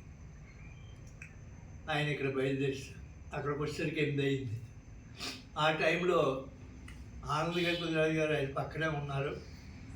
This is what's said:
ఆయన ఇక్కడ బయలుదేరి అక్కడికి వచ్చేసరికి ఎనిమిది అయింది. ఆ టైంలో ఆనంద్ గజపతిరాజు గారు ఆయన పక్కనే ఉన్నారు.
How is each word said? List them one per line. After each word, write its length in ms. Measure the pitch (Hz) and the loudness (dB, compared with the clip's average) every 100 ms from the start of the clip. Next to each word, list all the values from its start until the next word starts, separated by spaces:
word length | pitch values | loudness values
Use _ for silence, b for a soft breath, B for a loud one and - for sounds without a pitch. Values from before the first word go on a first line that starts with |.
| - - - - - - - - - - - - - - - - - - - | -14 -14 -14 -14 -16 -16 -14 -14 -14 -14 -14 -14 -16 -14 -14 -14 -14 -8 0
ఆయన 180 | 151 151 | 2 4
ఇక్కడ 280 | 135 135 131 | 2 2 2
బయలుదేరి 480 | 135 135 139 - - - - - - | 4 4 2 0 -4 -12 -14 -14 -8
అక్కడికి 280 | 156 139 143 | -2 0 0
వచ్చేసరికి 400 | 143 - 160 143 | 0 0 0 2
ఎనిమిది 260 | 147 139 139 | 2 4 4
అయింది. 340 | 135 127 110 - - - - - B B B - - | 2 0 -4 -6 -14 -16 -16 -14 B B B -8 2
ఆ 120 | 156 | 4
టైంలో 720 | 160 170 175 180 170 139 131 - - - - - - - - 135 | 6 4 4 6 6 6 4 -2 -12 -14 -14 -14 -12 -12 -8 -2
ఆనంద్ 420 | 147 165 175 170 | 0 2 2 2
గజపతిరాజు 460 | 165 165 160 156 | 2 2 4 6
గారు 200 | 156 151 147 | 6 4 4
ఆయన 160 | 135 | 2
పక్కనే 360 | 151 131 147 160 | 0 -2 0 0
ఉన్నారు. 500 | 147 143 139 143 - - - - - - | 0 0 0 0 -2 -8 -14 -14 -14 -12